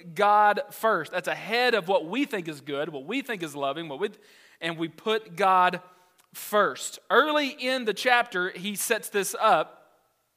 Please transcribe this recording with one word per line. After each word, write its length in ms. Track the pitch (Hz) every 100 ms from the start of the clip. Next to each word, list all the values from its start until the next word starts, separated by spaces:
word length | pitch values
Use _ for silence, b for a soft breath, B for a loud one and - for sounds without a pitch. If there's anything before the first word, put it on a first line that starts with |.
| 180 165
God 460 | 208 208 208 202 -
first. 400 | - 226 190 147
That's 160 | 180 170
ahead 480 | 151 160 233 247 220
of 120 | 175
what 180 | 190 160
we 200 | 233 285
think 220 | 202 160
is 140 | 143
good, 280 | 135 139 160
what 160 | 143 143
we 160 | 262
think 220 | 247 208
is 100 | 160
loving, 360 | 143 139 143 165
what 100 | 135
we, 100 | 214 - b b b b
and 180 | 165 165
we 100 | 165
put 480 | - 220 220 220 170
God 460 | 196 185 180 180 b b b b _
first. 640 | - - 208 175 127 - - -
Early 380 | 214 302 302 269
in 360 | 294 254 262 220
the 80 |
chapter, 560 | 190 254 240 240 185 185
he 240 | - 196 202
sets 340 | - 220 -
this 260 | 202 190 226
up, 420 | 220 165 - - _ _ _ _ _